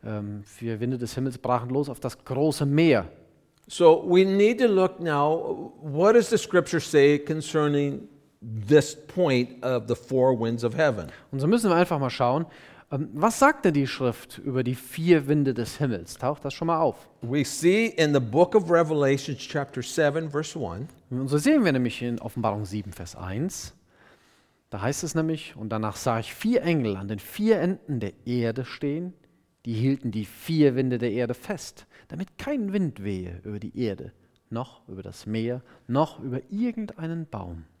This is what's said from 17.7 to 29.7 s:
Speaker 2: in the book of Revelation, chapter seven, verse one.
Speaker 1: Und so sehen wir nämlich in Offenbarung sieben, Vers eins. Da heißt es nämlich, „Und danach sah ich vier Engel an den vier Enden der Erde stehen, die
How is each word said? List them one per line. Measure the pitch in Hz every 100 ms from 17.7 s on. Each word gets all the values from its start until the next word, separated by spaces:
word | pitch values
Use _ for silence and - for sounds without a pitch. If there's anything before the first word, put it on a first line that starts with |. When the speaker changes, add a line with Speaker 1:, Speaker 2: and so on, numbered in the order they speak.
| 202 226
Speaker 2:
in | 220 156
the | 143
book | 117 123 175
of | 220 170
Revelation, | 170 160 156 139 139 - 127
chapter | - 151 139 -
seven, | 117 - 151 147 160
verse | 143 156 165
one. | 107 85 147 - _
Speaker 1:
Und | 127 135
so | 147
sehen | 147 311 202
wir |
nämlich | 135 123 -
in | 120 120
Offenbarung | - - 110 104 104
sieben, | 104 98
Vers | 90 87 -
eins. | 90 98 175 - - _ _ _ _ _ _ _ _ _ _
Da | 104
heißt | 107 147
es | 170 165
nämlich, | 160 160 - -
„Und | 107
danach | 110 107 101
sah | - 113
ich | 110
vier | - 220 240
Engel | 170 165 117 98
an | 101
den | 107
vier | - - 208 214
Enden | 175 190 - 135
der | 104 - -
Erde | 123 117 110 123
stehen, | - 147 147 180 175 _ _ _ _
die | 117